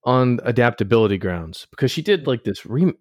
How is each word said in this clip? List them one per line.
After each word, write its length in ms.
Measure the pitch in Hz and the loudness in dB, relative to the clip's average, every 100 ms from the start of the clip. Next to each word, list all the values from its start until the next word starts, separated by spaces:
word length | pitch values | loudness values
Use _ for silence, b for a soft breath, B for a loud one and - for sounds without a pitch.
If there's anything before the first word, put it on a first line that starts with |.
on 340 | - 127 127 120 | 0 2 2 0
adaptability 760 | - 120 120 - 101 117 110 98 | 0 2 2 2 2 4 4 0
grounds, 480 | 92 87 80 - - | -2 -6 -8 -14 -16
because 180 | - 131 | -4 -4
she 120 | - | -2
did, 260 | 160 190 131 | 0 0 0
like, 160 | 123 | -4
this 200 | - 95 | -4 -8
re-, 300 | - 123 180 - | -6 0 0 -2